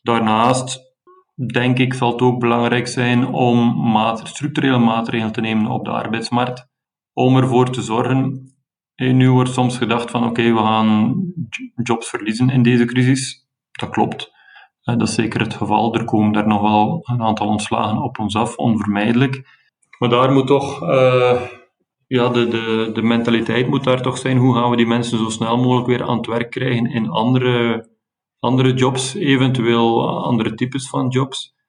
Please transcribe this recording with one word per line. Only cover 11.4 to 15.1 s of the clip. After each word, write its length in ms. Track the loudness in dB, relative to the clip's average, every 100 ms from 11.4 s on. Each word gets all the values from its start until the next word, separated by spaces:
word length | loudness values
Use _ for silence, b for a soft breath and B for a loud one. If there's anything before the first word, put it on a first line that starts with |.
| -10
j-, 320 | -10 -14 -8
jobs 260 | -4 -4 -4
verliezen 400 | -8 -6 0 2
in 140 | 4
deze 220 | 4 4 2
crisis. 640 | 2 2 2 -2 -12 _ _ _
Dat 180 | -14 -6
klopt. 420 | -2 -2 -4 -14 b b b b _
Eh, 160 | -4 0
dat 100 |
is 80 | 0